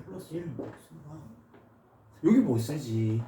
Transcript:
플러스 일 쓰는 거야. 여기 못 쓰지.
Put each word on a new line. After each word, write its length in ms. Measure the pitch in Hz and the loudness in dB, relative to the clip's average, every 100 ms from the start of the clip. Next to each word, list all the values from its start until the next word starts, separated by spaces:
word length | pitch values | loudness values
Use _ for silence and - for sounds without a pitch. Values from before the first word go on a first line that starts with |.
플러스 300 | - 185 - | -8 -14 -10
일 80 | 165 | -8
쓰는 140 | 170 117 117 - - 160 143 | -8 -8 -10 -12 -20 -20 -18
거야. 100 | 156 - - - - - _ _ _ - - | -16 -18 -20 -20 -20 -20 _ _ _ -20 0
여기 160 | 156 240 | 6 6
못 180 | 214 117 | 6 2
쓰지. 640 | 110 151 123 113 110 110 | 0 -4 -2 0 2 0